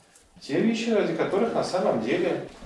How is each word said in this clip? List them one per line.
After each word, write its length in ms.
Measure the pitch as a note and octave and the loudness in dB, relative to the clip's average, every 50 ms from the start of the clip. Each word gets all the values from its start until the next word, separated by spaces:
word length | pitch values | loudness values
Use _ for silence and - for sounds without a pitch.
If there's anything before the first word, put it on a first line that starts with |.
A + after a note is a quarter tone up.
| - _ _ - - _ _ - | -20 _ _ -20 -20 _ _ -20
те 200 | - - C3+ E3 | -10 -4 0 2
вещи, 300 | G#3 A3+ A#3 A3+ A#3 A#3 | 2 2 2 2 0 2
ради 260 | A3+ G3+ F3+ F3 E3 | 2 2 2 2 0
которых 360 | - D3 C3+ - G3+ A#3 G#3+ - | -2 -2 0 2 0 0 2 0
на 120 | - - | -2 -2
самом 380 | - - F#3 - - - A#2 G#2+ | 0 -2 0 0 2 0 0 0
деле 460 | A#2 D3 F3+ F3+ F3 D3+ - - - - - - | 0 0 0 0 0 -2 -4 -6 -10 -16 -18 -16